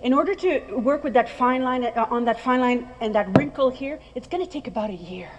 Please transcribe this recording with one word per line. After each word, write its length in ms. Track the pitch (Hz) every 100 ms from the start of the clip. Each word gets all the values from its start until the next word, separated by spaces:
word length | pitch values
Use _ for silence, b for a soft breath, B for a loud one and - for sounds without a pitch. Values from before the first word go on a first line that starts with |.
in 120 | 247
order 220 | 269 311
to 420 | 392 370 294 - 220
work 260 | 233 285
with 100 | 294
that 160 | 233 226
fine 340 | - 247 254
line, 200 | 262 254
uh, 240 | 240 233 226
on 160 | 240
that 140 | 240 226
fine 220 | - 254
line 260 | 254 247 240 -
and 120 | 220
that 200 | 214 196 190
wrinkle 320 | 294 - 262
here, 300 | 254 269 311 B
it's 120 | - 247
gonna 180 | 349
take 220 | 359 302 -
about 220 | - 214
a 40 |
year. 360 | 180 170 185 170